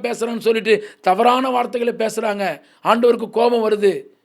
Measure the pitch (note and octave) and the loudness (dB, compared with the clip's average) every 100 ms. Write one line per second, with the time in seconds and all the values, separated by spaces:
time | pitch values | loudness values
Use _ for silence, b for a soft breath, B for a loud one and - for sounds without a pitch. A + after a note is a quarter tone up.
0 | G3+ G#3 A#3 A#3 G#3+ A3+ A3 G#3 B B | -4 -6 -6 -2 0 0 0 0 B B
1 | - F#3 A#3 B3 C4 B3 A#3+ B3 A#3 A3+ | 0 2 4 2 2 -2 -2 -4 -4 -4
2 | A3 A3 A3 G3+ G3 D3 b b - A3+ | -4 -4 -4 -2 -4 -6 b b 0 4
3 | A#3+ A#3 A3+ A3 A#3+ A#3+ A3 G#3+ G3+ D#3+ | 4 2 -2 0 2 2 0 2 2 0
4 | - _ | -6 _